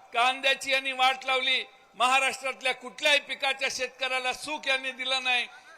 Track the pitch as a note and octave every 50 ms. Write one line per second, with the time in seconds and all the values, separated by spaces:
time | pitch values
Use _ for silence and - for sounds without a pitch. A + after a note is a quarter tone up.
0 | - - - A#3 A#3+ B3+ C4 C4+ C4+ C4+ C4+ C4 - C4+ C4 C4+ C4+ C4+ C4 B3+
1 | B3+ C4 C4+ B3+ C4 C4 C4 C4 C4 C4 C4 B3 G#3 - - - - _ _ F#3+
2 | A#3 B3+ C4 C4+ C4+ C4 - - C4+ C4 B3 G3+ C4 B3+ B3 - B3 B3 G3 -
3 | D4+ D4+ C#4+ C#4 C#4 - C4 - C#4+ C4+ C4 C4+ C#4 B3+ - - B3+ A#3+ - -
4 | C4 B3+ C4 C4 B3+ B3+ B3 - - C#4+ D#4 D4 C#4+ C#4 C4 C4 C4 C4 B3+ A#3+
5 | B3+ C4 C4 C4 B3+ B3+ B3 A#3+ A#3 G#3 - - - - -